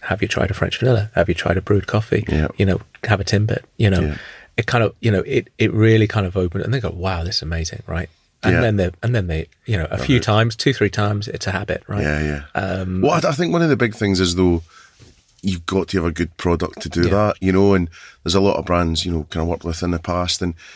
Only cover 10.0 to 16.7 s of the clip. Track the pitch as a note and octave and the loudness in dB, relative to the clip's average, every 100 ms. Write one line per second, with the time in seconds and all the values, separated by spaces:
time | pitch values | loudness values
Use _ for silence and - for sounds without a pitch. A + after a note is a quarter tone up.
10 | - B2+ - G#2+ A#2 - D3 C3 G#2 - | 2 2 4 2 2 0 0 2 0 0
11 | G#2 G#2 G#2+ - - F#2+ G2 - - G2+ | -2 -2 -4 -6 -4 -4 -4 -6 -6 -4
12 | D2 D2+ D2+ D2 D2 - G2 F#2+ F#2 F#2 | -2 0 -2 -4 -6 -6 -4 -4 -4 0
13 | - E3+ F3+ C#3+ F3 E3+ E3 C3+ A#2+ - | 0 2 0 0 0 2 2 2 0 0
14 | G#2 F#2 F2+ F2 F2+ E2+ E2 - - _ | 2 2 2 4 4 2 -2 -20 -20 _
15 | - _ _ _ G2 F2 E2+ F#2+ E2+ F#2+ | -20 _ _ _ -6 -6 -2 -2 0 -2
16 | E2+ E2 E2 - F2+ E2+ F2 | -2 -2 -4 -2 0 0 -2